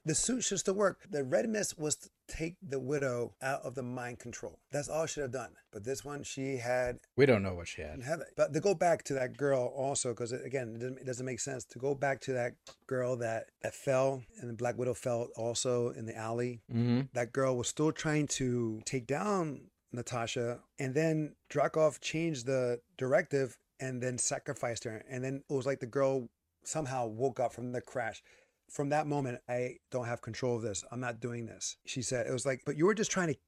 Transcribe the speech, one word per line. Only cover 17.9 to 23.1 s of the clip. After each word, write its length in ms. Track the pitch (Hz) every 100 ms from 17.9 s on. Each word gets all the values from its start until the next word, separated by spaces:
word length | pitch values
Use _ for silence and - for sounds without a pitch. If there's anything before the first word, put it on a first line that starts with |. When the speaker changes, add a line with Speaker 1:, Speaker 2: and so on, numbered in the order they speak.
Speaker 1:
trying 360 | 156 160 151 143
to 520 | - 131 120 113 110 -
take 200 | 135 113
down 640 | 143 208 196 160 131 - _ _
Natasha, 680 | 123 120 123 117 127 120 120 - -
and 160 | 139
then 400 | 131 160 160 151 - -
Dreykov 500 | 143 147 160 156 -
changed 460 | - 160 165 143 120
the 340 | 135 123 120 - -
directive 600 | 127